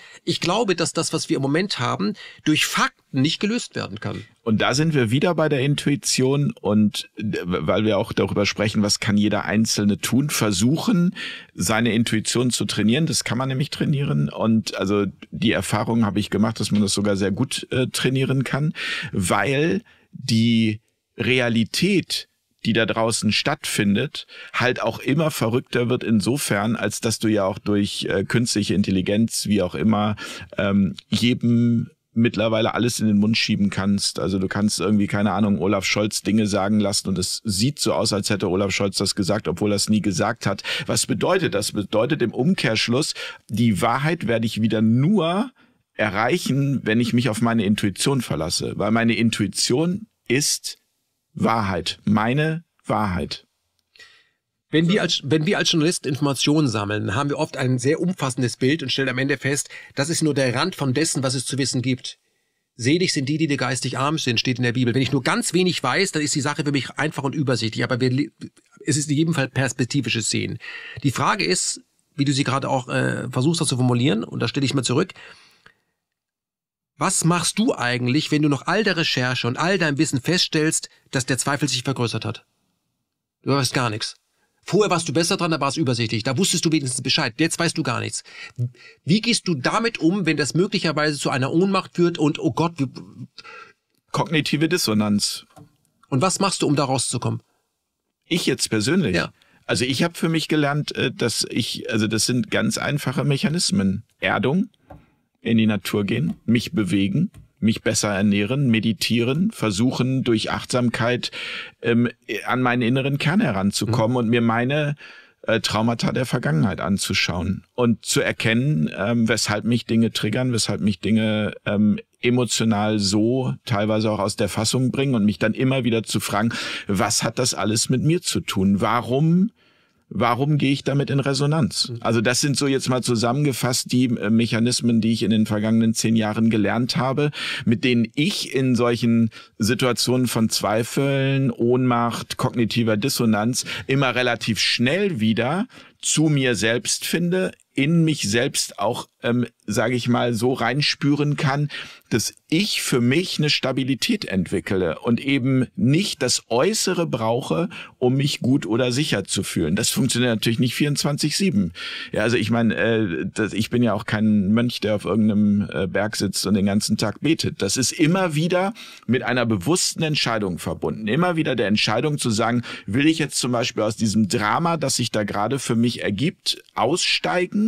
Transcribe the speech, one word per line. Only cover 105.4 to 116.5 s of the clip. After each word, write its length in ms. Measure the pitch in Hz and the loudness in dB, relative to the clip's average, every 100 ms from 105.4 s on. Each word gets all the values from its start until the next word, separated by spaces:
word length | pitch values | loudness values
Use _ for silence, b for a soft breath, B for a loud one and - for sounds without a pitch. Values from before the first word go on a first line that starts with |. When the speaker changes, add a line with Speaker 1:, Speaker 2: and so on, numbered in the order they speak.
| 113 | 0
Speaker 2:
in 120 | 113 | 2
die 80 | 110 | 2
Natur 380 | 104 - 104 | 0 -2 -2
gehen, 300 | 98 113 160 - | 0 -2 -2 -4
mich 280 | - 120 - | 0 0 0
bewegen, 580 | - 98 101 98 135 190 - - _ | -2 0 2 2 0 -2 -6 -20 _
mich 240 | 107 110 | 0 0
besser 280 | 110 110 107 | -2 0 0
ernähren, 580 | 95 104 101 101 135 135 | 2 2 2 0 0 2
meditieren, 840 | 113 113 110 - 120 117 147 196 | 2 0 -2 0 0 0 0 -2
versuchen, 720 | - 110 92 127 - 127 131 | -2 -2 0 0 0 0 0
durch 260 | 120 110 - | 2 0 0
Achtsamkeit, 800 | 98 - 127 120 - 120 123 - B B B B - | -4 -2 0 0 0 0 0 -4 B B B B -6
ähm, 280 | - 117 120 - - 104 | 0 2 2 -2 -8 -8
an 160 | - 123 | -2 -2
meinen 220 | 123 123 | 0 0
inneren 360 | 117 135 135 143 | 2 0 0 -2
Kern 220 | - 196 | 0 2
heranzukommen 720 | 160 95 98 - 107 110 110 | 2 2 0 0 0 2 2
Speaker 1:
Mhm. 40 | 127 | 2
Speaker 2:
und 120 | 110 | 2
mir 140 | 120 | 2
meine, 540 | 117 113 127 147 147 147 B B B B - | 2 2 0 0 -2 -6 B B B B -2
äh, 140 | 113 | 0
Traumata 520 | - 107 113 117 190 | 0 0 0 0 -2
der 140 | - - | -2 -2
Vergangenheit 540 | 123 135 | -2 0